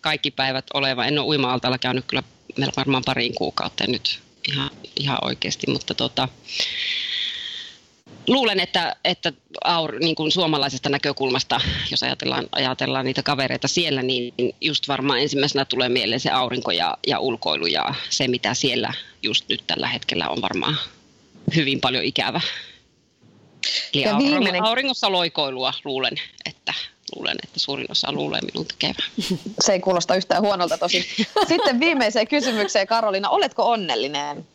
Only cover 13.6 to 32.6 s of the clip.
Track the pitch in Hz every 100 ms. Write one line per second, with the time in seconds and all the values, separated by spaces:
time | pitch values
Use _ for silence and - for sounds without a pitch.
13.6 | - - 165 135 127 127 123 - 123 -
14.6 | 156 143 - 135 135 123 143 139 147 139
15.6 | 135 127 127 123 104 120 127 131 123 127
16.6 | 113 85 85 57 - 113 131 113 - 73
17.6 | 85 78 - - - - 131 123 104 123
18.6 | 139 120 117 - - - 110 - - -
19.6 | - 85 - - - 85 80 78 95 92
20.6 | - 151 - - _ _ _ - - 160
21.6 | 139 139 127 127 92 - 95 175 - -
22.6 | - - _ _ _ _ - - - -
23.6 | - - - 143 139 - 285 294 202 180
24.6 | 220 240 269 254 208 185 170 - 139 127
25.6 | 127 123 143 135 127 - - - - -
26.6 | - - - _ - - - - - -
27.6 | - 139 - - - 147 147 160 - -
28.6 | 156 - - - - - - 180 - 208
29.6 | - 190 185 180 - 185 - 165 208 190
30.6 | 170 165 175 180 - - 220 427 370 339
31.6 | 403 240 330 294 214 247 220 294 254 220